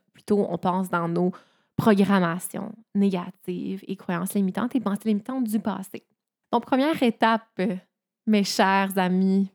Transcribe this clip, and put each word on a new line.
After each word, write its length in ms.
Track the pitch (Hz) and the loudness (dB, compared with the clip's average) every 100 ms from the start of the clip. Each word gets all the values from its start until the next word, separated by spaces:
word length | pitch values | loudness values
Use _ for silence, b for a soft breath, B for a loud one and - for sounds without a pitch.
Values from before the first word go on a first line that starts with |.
| _ | _
Plutôt, 340 | _ - 208 202 | _ -2 0 0
on 80 | 170 | -2
pense 320 | 190 185 185 | -2 -2 -2
dans 180 | 175 170 | -2 -2
nos 240 | 170 180 B B B B - | 0 -2 B B B B 0
programmations 960 | 226 202 196 196 175 180 - - 196 - _ | 4 4 4 4 2 -2 -8 -10 -12 -14 _
négatives 880 | 202 196 185 180 - - 180 - 190 - | 0 0 0 -6 -12 -10 -8 -8 -8 -10
et 80 | 190 | -10
croyances 380 | - 170 190 | -6 -4 -2
limitantes 420 | 208 190 190 247 277 | 0 -2 -2 -2 -2
et 40 | |
pensées 280 | 208 202 220 | -2 -2 -2
limitantes 360 | 208 214 262 | -4 -4 -6
du 140 | 226 220 | -4 -2
passé. 460 | 214 190 190 - - _ _ _ _ | -4 -6 -8 -16 -20 _ _ _ _
Donc, 120 | 240 | -4
première 380 | - 254 285 320 | 0 0 2 2
étape, 580 | 240 - 226 226 - - 180 185 - _ _ _ - | 0 2 2 2 -4 -4 -4 -4 -10 _ _ _ 0
mes 180 | 214 | 2
chers 520 | 196 - 190 196 190 190 | 2 2 2 2 2 0
amis, 540 | 180 185 190 196 196 | 0 2 2 2 0